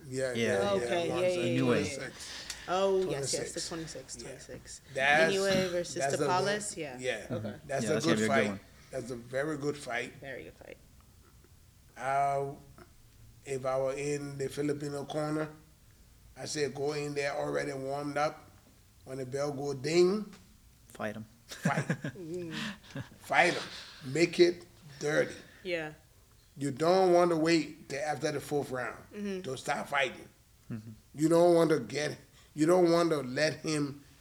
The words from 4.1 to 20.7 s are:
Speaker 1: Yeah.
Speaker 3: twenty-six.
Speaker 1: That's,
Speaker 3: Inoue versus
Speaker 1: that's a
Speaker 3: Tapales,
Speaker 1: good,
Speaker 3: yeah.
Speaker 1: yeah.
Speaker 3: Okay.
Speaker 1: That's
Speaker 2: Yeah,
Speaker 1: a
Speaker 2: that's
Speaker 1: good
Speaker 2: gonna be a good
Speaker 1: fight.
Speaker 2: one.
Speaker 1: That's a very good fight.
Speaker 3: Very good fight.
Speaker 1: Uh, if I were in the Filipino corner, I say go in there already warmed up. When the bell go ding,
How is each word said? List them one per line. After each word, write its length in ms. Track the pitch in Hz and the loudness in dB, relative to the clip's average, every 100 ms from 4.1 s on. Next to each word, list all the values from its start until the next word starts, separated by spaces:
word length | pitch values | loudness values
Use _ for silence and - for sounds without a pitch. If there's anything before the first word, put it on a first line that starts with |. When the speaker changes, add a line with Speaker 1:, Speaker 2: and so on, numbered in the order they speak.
| - | -14
Speaker 1:
Yeah. 60 | |
Speaker 3:
twenty-six. 580 | 143 131 - 127 - - - | -14 -14 -16 -16 -16 -18 -8
Speaker 1:
That's, 400 | 131 139 151 160 | 0 4 6 6
Speaker 3:
Inoue 380 | 196 196 190 185 | 4 2 2 2
versus 240 | 175 165 175 | -2 -4 -2
Speaker 1:
that's 180 | 139 175 | -2 0
a 20 | |
Speaker 3:
Tapales, 580 | 147 180 196 208 208 - | 2 2 2 -2 -4 -8
Speaker 1:
good, 60 | |
Speaker 3:
yeah. 160 | 147 127 | -8 -6
Speaker 1:
yeah. 360 | 127 110 92 113 | -4 -4 -6 -8
Speaker 3:
Okay. 180 | 107 - - | -8 -10 -6
Speaker 1:
That's 180 | 139 110 | -2 0
Speaker 2:
Yeah, 40 | |
Speaker 1:
a 40 | |
Speaker 2:
that's 120 | 110 110 | 0 2
Speaker 1:
good 100 | 110 | 2
Speaker 2:
gonna 0 | |
be 60 | |
a 40 | 110 | 4
good 0 | |
Speaker 1:
fight. 200 | 135 104 | 2 2
Speaker 2:
one. 120 | 98 - - - | -2 -12 -20 -10
Speaker 1:
That's 200 | 135 120 | -8 -8
a 40 | 120 | -10
very 420 | 120 127 151 147 | -6 -4 -2 -4
good 200 | 147 143 | -4 -6
fight. 360 | 127 117 127 - | -6 -6 -6 -10
Speaker 3:
Very 240 | 139 127 | -12 -12
good 100 | 80 - - | -14 -18 -18
fight. 120 | - - - - - - - - - - - - - | -20 -20 -20 -20 -20 -20 -20 -20 -20 -20 -20 -20 -8
Speaker 1:
Uh, 480 | 127 139 139 139 139 143 - - - - - - - - - | -2 2 2 0 -2 -8 -16 -20 -20 -20 -20 -20 -20 -16 -8
if 200 | 135 131 | -4 -2
I 120 | 135 | 0
were 140 | 135 | 0
in 440 | 139 143 143 143 139 | -2 -2 -4 -4 -6
the 120 | 135 | -6
Filipino 540 | - 147 147 147 143 - | -2 -2 -2 -4 -6 -6
corner, 420 | 156 151 156 156 - - - - - - - - - | -4 -2 -2 -4 -8 -20 -20 -20 -20 -20 -20 -20 -14
I 80 | 135 | -8
say 220 | 151 143 | -2 -2
go 240 | 139 143 | -2 -4
in 200 | 151 147 | -4 -4
there 220 | 143 143 147 | -2 -2 -2
already 360 | 147 143 143 | -2 -2 -2
warmed 440 | 135 135 143 147 143 | -4 -4 -4 -2 0
up. 320 | 151 - - - - - - - 135 | 0 -2 -20 -20 -20 -20 -20 -20 -12
When 120 | 135 | -8
the 60 | 127 | -6
bell 260 | 135 147 | -4 -2
go 220 | 135 143 | -2 -4
ding, 520 | 135 123 170 180 214 202 - - - - | -4 2 6 6 4 -2 -12 -20 -20 -20